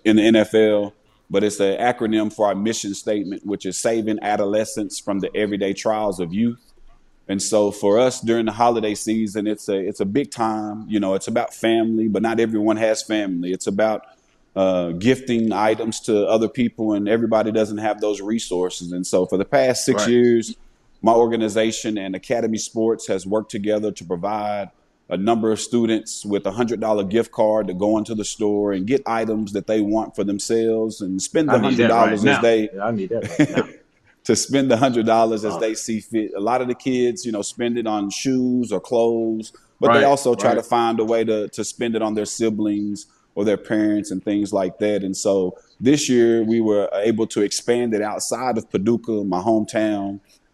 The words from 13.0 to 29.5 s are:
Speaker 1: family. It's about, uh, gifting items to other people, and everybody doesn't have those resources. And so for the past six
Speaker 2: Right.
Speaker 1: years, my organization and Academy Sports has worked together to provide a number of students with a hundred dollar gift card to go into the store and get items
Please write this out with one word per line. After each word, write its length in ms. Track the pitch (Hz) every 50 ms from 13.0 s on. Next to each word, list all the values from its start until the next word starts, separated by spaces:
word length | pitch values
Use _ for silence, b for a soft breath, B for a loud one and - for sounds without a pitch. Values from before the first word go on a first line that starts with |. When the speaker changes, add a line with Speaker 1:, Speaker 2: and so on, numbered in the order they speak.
| -
Speaker 1:
family. 480 | - 110 107 104 95 92 87 87 90 92
It's 140 | 90 -
about, 340 | 110 98 101 110 110 107 - - b b b b b b b _ _ -
uh, 340 | 98 95 95 92 90 87 85
gifting 640 | 85 87 101 127 131 127 - 120 120 117 113 110 92
items 480 | 98 110 110 110 110 113 113 - -
to 260 | - - 107 104 98
other 220 | 90 110 110 113 101
people, 420 | - - 120 113 - - 113 110 104
and 140 | 101 104
everybody 440 | 104 110 117 117 110 110 107 107 110 110
doesn't 240 | 113 107 101 107
have 240 | 104 110 107 104 107
those 180 | 107 104 104 98
resources. 720 | 98 104 113 113 - - 90 87 90 90 - - 90 85
And 160 | 90 90 92
so 180 | - - 92 92
for 120 | - 95
the 80 | 92 98
past 400 | - 139 139 131 127 123 - -
six 160 | 135 123 104 107
Speaker 2:
Right. 80 | 117
Speaker 1:
years, 440 | 120 123 123 120 117 117 110 - - - - - _ _ _ _ _ -
my 120 | - 113 117
organization 840 | 117 120 113 117 113 113 113 101 110 110 113 110 - - 113 104
and 180 | 101 95 98 92
Academy 420 | 90 - - 120 117 117 113 110
Sports 500 | 104 - - - 113 110 113 110 107 -
has 180 | - 98 92 90
worked 240 | 95 98 - 104 -
together 420 | - 104 101 104 107 107 107 104
to 120 | 98 - 87
provide 680 | 85 92 85 92 101 107 104 104 104 104 101 98 92 _ _ _ _ _ _ _ -
a 60 | 90
number 340 | 92 98 113 117 110 113 110
of 80 | 107 104
students 680 | - - 120 120 117 113 113 107 - - - - -
with 200 | 104 101 98 -
a 60 | 98
hundred 280 | 95 120 123 110 117 101
dollar 240 | 110 110 110 104 98
gift 280 | 92 107 113 113 -
card 360 | - - 110 107 107 110 104
to 60 | 95 90
go 240 | 90 101 107 110
into 160 | 110 107 113 113
the 80 | 104 101
store 460 | - - - 107 104 104 104 104 101 98
and 120 | 92 95
get 140 | 110 139 131 -
items 460 | 107 113 113 113 110 110 107 107 98